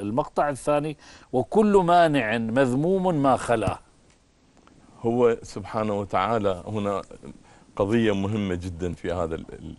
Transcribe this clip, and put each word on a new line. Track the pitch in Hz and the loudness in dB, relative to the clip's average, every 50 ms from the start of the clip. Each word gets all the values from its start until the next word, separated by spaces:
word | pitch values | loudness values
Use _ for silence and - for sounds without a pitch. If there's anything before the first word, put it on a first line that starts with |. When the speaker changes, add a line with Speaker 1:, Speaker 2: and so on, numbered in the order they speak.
Speaker 1:
المقطع | 101 104 113 139 151 - - 185 156 147 | -6 -4 -4 -4 -4 -2 -2 -2 -2 -2
الثاني: | 139 - - 151 147 147 147 156 147 - - - - - - _ | -4 -4 -2 0 0 0 -2 -4 -8 -12 -18 -20 -20 -20 -14 _
"وكل | - 131 123 - - 208 220 208 202 196 180 | -4 -2 -2 2 2 2 4 6 6 4 6
مانع | 165 175 175 170 160 143 139 113 107 113 117 | 6 6 6 6 6 4 2 0 0 -2 -2
مذموم | 113 113 113 135 139 123 123 139 151 175 196 190 180 185 170 143 | -2 0 2 2 2 2 2 0 0 0 0 0 0 0 0 2
ما | 139 135 123 | 2 2 2
خلاه". | 113 - - 117 110 98 92 90 - - _ _ _ _ _ _ _ _ _ _ _ _ _ _ _ _ _ _ - - - - - | 2 2 0 0 0 0 -2 -4 -6 -12 _ _ _ _ _ _ _ _ _ _ _ _ _ _ _ _ _ _ -20 -20 -20 -18 -4
Speaker 2:
هو | - 117 117 123 123 113 117 - | -2 -2 2 4 4 4 2 0
سبحانه | - - - 110 98 - - 110 110 107 101 101 | -6 -12 -14 -12 -12 -6 -4 -4 -2 -2 -2 -4
وتعالى | 101 98 - 95 92 107 120 110 101 98 92 87 - | -4 -2 -2 -2 0 0 0 0 0 0 -2 -2 -8
هنا | 101 107 107 101 101 98 90 - - - - - 69 - - - - - - - _ _ | -8 -6 -4 -2 -2 -4 -4 -6 -10 -18 -18 -18 -18 -18 -20 -20 -20 -20 -20 -20 _ _
قضية | - 101 98 113 120 113 107 101 | -2 0 2 2 2 2 2 2
مهمة | 98 98 98 110 107 101 95 90 | 0 -2 -2 -2 -2 -2 -2 -4
جدًا | 87 87 95 85 80 90 87 | -4 -6 -10 -8 -6 -6 -6
في | 82 - - 90 | -6 -6 -6 -6
هذا | 85 92 85 80 80 | -4 -2 -4 -4 -4
ال-، | 80 - - - - 80 80 - | -8 -8 -14 -16 -16 -14 -16 -16